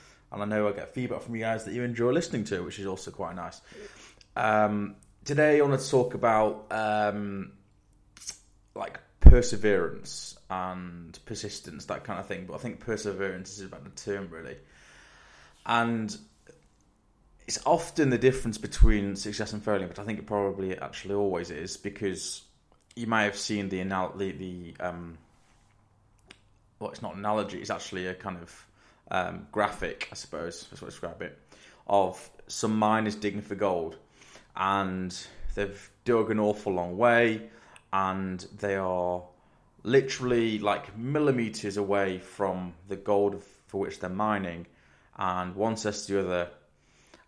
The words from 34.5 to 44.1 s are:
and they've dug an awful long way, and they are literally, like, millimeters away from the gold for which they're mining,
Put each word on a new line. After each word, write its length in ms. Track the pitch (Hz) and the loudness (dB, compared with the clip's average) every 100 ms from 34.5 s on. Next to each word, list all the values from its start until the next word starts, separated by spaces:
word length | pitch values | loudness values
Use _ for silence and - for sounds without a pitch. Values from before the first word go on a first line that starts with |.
| - | -4
and 600 | 95 98 95 92 92 90 - - - | 0 0 0 -4 -6 -8 -14 -8 -6
they've 380 | - 101 - - _ | -4 -6 -8 -18 _
dug 280 | - 117 104 | 2 2 4
an 80 | 104 | 2
awful 340 | 104 104 104 | 2 0 -2
long 240 | 90 87 92 | -2 -2 2
way, 540 | 120 117 117 107 107 - - - _ | 4 6 4 0 -8 -20 -20 -20 _
and 460 | 98 95 95 95 92 - 101 | -2 0 -2 -4 -8 -12 -6
they 180 | 101 98 | -4 -2
are 460 | 92 90 90 90 90 - _ _ _ _ | 0 -2 -2 -4 -8 -20 _ _ _ _
literally, 760 | - 131 131 - 123 120 113 107 | 2 2 2 -2 0 2 2 0
like, 400 | 101 95 - 101 | 0 -2 -4 -8
millimeters 800 | 123 147 147 127 113 107 104 98 | -4 2 2 2 -2 -4 -6 -2
away 400 | 98 101 98 92 | 0 2 0 -4
from 560 | - - 98 92 90 85 98 | -10 -4 -2 -2 -8 -12 -12
the 80 | 95 | -8
gold 480 | - 101 101 95 - - _ | 0 2 2 0 -10 -20 _
for 140 | 98 | -6
which 180 | - - | -6 -6
they're 100 | |
mining, 560 | 92 | -8